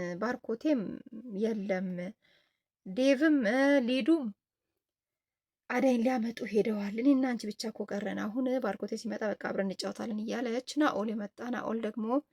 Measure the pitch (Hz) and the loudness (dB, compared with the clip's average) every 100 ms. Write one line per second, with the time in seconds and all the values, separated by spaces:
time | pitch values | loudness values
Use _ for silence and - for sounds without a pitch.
0 | 175 175 226 254 - 226 311 269 180 - | -4 -4 -4 -4 -6 -2 0 0 -2 -8
1 | - 226 247 190 220 220 196 185 185 175 | -14 -16 -10 -2 -2 -2 -2 -2 -2 -6
2 | 180 - _ _ _ _ _ _ 190 185 | -8 -12 _ _ _ _ _ _ -8 2
3 | 269 262 320 294 208 262 277 285 240 254 | 4 6 6 4 4 4 6 6 4 2
4 | 226 330 233 - _ _ _ _ _ _ | 4 4 2 -8 _ _ _ _ _ _
5 | _ _ _ _ _ _ - 247 269 247 | _ _ _ _ _ _ -4 2 4 4
6 | 240 254 233 226 226 208 220 208 202 226 | 2 2 -2 -4 -2 0 2 0 -4 2
7 | 269 262 262 233 208 - 220 - 208 202 | 4 4 4 -2 -6 -6 -8 -8 -6 -4
8 | 202 202 208 233 262 254 214 208 - 220 | -4 -4 -4 -2 0 0 -2 -4 -6 -6
9 | 220 208 214 202 208 - 196 185 196 202 | -6 -4 -4 -4 -4 -2 -2 -2 -6 -6
10 | 214 214 220 208 247 233 - 294 302 - | -6 -6 -4 -4 -2 -4 -2 2 2 2
11 | 214 220 202 - 240 240 - 220 220 214 | -2 -4 -8 -10 -6 -4 -4 -4 -4 -4
12 | 220 277 - | 0 0 -2